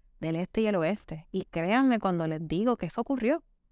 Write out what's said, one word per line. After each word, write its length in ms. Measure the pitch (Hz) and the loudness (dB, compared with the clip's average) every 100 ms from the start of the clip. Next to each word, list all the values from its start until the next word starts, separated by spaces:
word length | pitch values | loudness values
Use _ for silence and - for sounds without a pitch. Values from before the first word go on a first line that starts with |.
| _ _ | _ _
del 180 | 160 165 | -4 -2
este 260 | 185 - | -2 0
y 40 | 220 | 2
el 80 | |
oeste". 540 | 196 160 208 - 156 - | 2 0 -2 -6 -14 -8
Y 140 | 190 | -6
créanme 560 | - 165 170 240 269 226 | -6 -4 0 4 4 4
cuando 260 | 196 175 160 | 2 0 0
les 200 | 156 160 | -4 -2
digo 300 | 165 240 233 | 0 0 0
que 100 | 170 | -2
eso 140 | - | -4
ocurrió. 440 | 233 262 220 320 - _ _ | -4 0 0 0 -4 _ _